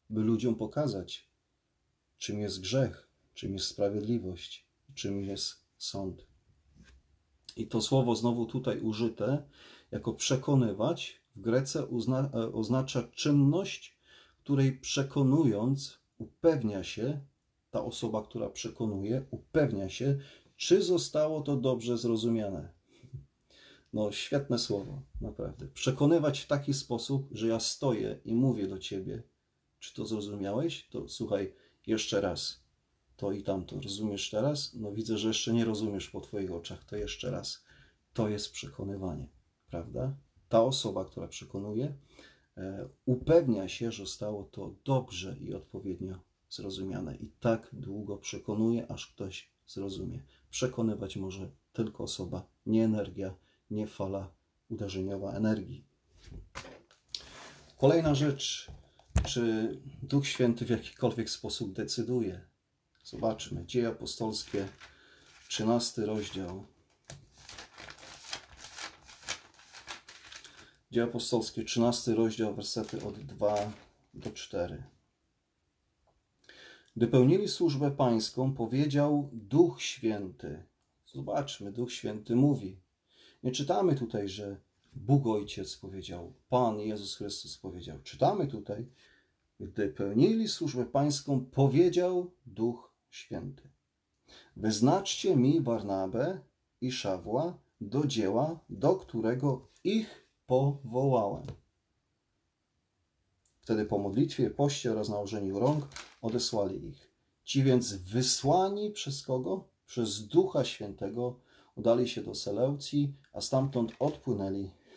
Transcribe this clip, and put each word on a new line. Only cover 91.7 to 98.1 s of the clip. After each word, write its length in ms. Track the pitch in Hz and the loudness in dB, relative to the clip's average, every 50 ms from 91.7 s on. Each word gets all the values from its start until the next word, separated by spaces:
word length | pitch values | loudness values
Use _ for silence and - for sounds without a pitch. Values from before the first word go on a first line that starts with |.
| 120 151 180 180 - 175 175 180 185 180 180 180 - _ - | 8 8 6 6 6 4 2 2 2 0 -2 -4 -10 _ -20
Duch 480 | 117 95 107 113 120 120 - - - _ _ _ _ | -12 -4 0 0 0 0 -2 -10 -20 _ _ _ _
Święty: 600 | - - - - 113 87 - 71 69 - - - _ _ _ _ _ _ _ _ _ _ _ _ - - - _ - | -18 -18 -12 -10 -10 -8 -8 -10 -12 -14 -20 -20 _ _ _ _ _ _ _ _ _ _ _ _ -20 -20 -20 _ -10
Wyznaczcie 800 | 85 101 110 107 104 117 135 170 196 196 - - - - 196 175 | -2 0 0 4 6 6 6 6 4 2 -2 -4 0 2 4 6
mi 260 | 131 120 135 156 165 | 6 8 6 6 4
Barnabę 800 | 131 120 117 104 98 101 98 95 95 95 98 113 139 170 196 160 - _ _ _ _ _ _ - | 4 2 0 0 0 -2 0 0 0 0 0 0 0 0 -2 -6 -10 _ _ _ _ _ _ -6
i 100 | 123 127 | -4 -4
Szawła 640 | 127 - - 101 95 90 92 101 110 135 160 175 180 - _ _ _ - | -4 -2 -2 -2 -4 -4 -4 -2 0 0 0 -2 -4 -8 _ _ _ -12
do 240 | 107 101 110 143 151 | -8 -2 0 2 2
dzieła, 520 | 135 | 2